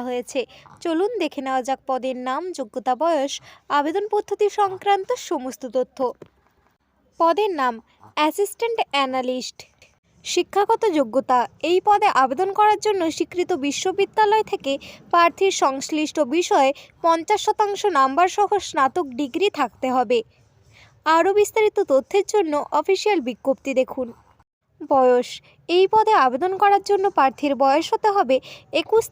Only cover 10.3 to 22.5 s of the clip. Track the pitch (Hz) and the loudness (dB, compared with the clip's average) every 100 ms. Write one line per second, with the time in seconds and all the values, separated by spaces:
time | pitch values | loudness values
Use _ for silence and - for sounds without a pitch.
10.3 | 349 - 381 403 453 440 311 233 247 - | -4 -2 0 0 0 0 0 0 -2 0
11.3 | 254 226 - 311 359 415 403 415 254 254 | 0 0 -4 -2 0 2 2 2 2 0
12.3 | 269 392 392 427 415 427 392 330 - 311 | 0 -4 2 2 2 0 0 -2 -4 -6
13.3 | 359 359 339 285 - 381 370 392 - 427 | -4 -4 -2 -4 -4 -4 -2 -2 2 2
14.3 | 440 415 403 269 277 - - - 339 339 | 2 0 -6 -4 -6 -8 -18 -2 2 2
15.3 | - 381 - 302 269 - 311 302 320 254 | 2 0 2 -2 -2 -4 -4 -2 -2 -2
16.3 | 320 359 392 269 285 - - 339 330 320 | 0 2 2 2 0 -10 -4 0 0 0
17.3 | 415 - 427 415 403 415 294 262 269 359 | -2 0 0 -2 0 0 2 2 2 0
18.3 | - 392 403 - 302 262 359 285 240 285 | 2 0 0 -2 -2 0 0 -6 -6 -6
19.3 | 330 392 - 247 - 262 254 226 240 - | -2 -2 -2 -4 -4 -2 0 2 0 -2
20.3 | _ _ _ _ _ - _ 302 320 359 | _ _ _ _ _ -20 _ 2 4 4
21.3 | 403 415 440 427 - 359 269 - 403 403 | 2 2 2 0 0 0 0 2 -2 0
22.3 | 427 320 | 0 0